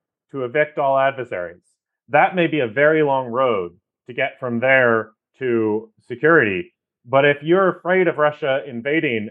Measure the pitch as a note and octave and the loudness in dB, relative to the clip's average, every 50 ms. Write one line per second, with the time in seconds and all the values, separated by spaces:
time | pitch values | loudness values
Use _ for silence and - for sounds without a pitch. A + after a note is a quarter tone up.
0 | _ _ _ _ _ _ - C#3 B2+ A#2+ A#2+ D3+ D3+ D3+ - - D3 C3+ C3+ C3+ | _ _ _ _ _ _ -10 -8 -8 -4 -2 -2 -2 -2 -2 -4 -2 0 0 2
1 | C3+ C#3 C3 C3 B2 - - F#2 F2 E2+ E2+ F#2 _ _ _ _ _ _ _ _ | 0 0 -2 -4 -8 -8 -8 -8 -8 -10 -12 -18 _ _ _ _ _ _ _ _
2 | _ - B2 D3 F3 F#3+ F#3 F#3 E3+ D#3+ D3+ D3+ B2+ A2+ G#2 C3+ C#3+ D3+ D#3+ D#3 | _ -2 0 2 2 2 2 0 -2 0 0 -2 -4 -2 0 2 2 2 4 2
3 | D3+ C#3+ C3+ C3+ C3 B2 A2+ B2+ C3+ B2+ A2+ G2 F2+ F2 E2+ F2+ _ _ _ _ | 2 0 0 -2 -4 -4 -2 0 0 0 0 -2 -4 -6 -10 _ _ _ _ _
4 | _ - B2 B2+ C3+ C#3 - - - B2 A#2+ A#2 A#2+ C3 C3+ C3 B2+ A#2+ A#2 A2+ | _ -14 -8 -6 -6 -6 -6 -8 -8 -6 -4 -2 2 4 4 4 4 4 2 0
5 | G#2+ G#2+ _ _ _ _ _ - C3+ B2+ A#2+ A2+ A2 G#2+ G#2+ G#2+ A2 - _ _ | -2 -6 _ _ _ _ _ -8 -4 -2 0 0 0 0 -2 -4 -6 -10 _ _
6 | _ - B2+ A#2 - D3+ E3+ D#3+ B2 G#2 G2 F2+ F2 - _ _ _ _ _ _ | _ -14 -6 0 2 4 4 4 4 2 0 -4 -6 -10 _ _ _ _ _ _
7 | _ A#2+ B2 C3+ C#3 D3 C#3+ C#3+ D3 D#3 E3+ F#3+ G3 F#3 - - - E3 F#3 F#3 | _ -2 2 2 4 4 2 0 0 0 2 2 2 0 -2 -2 -4 -2 0 0
8 | F3+ E3+ D3+ C#3+ D3+ D3 D3 - D#3+ C#3+ C3 C#3 - C#3+ B2 A#2 A#2 C#3 D3+ D#3+ | 0 0 0 0 0 0 -2 -2 -4 -2 -2 -4 -4 -8 -10 -8 -6 -4 -2 -2
9 | D#3+ C#3+ A#2+ A2 G#2 G#2+ | -2 -2 -4 -4 -6 -8